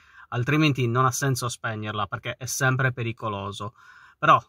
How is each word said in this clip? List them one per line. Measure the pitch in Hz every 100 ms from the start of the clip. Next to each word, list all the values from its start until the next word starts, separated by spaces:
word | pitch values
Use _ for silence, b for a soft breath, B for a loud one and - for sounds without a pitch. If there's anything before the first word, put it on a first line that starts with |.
| B B B
altrimenti | 120 123 151 156 131 120
non | 120 131
ha |
senso | - 139 127 123
spegnerla | - 120 107 107 107 101
perché | 104 123 -
è | 127
sempre | - 131 131 131
pericoloso. | 123 117 113 113 98 101 98 104 B B B B B
Però | 151 131